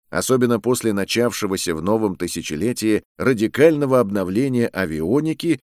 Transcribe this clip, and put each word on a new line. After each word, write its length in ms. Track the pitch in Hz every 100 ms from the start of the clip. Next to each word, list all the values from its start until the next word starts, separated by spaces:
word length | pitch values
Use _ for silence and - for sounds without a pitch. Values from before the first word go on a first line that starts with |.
| _
особенно 480 | - - 131 120 117
после 340 | 120 123 113
начавшегося 800 | 98 95 113 120 - 104 95 -
в 80 | 80
новом 340 | 85 110 107 87
тысячелетии 880 | 87 85 78 76 107 120 110 104 - -
радикального 840 | - 113 107 117 156 151 143 131
обновления 680 | 107 101 92 95 135 123 117
авионики 920 | - 92 78 82 135 156 151 170 147 _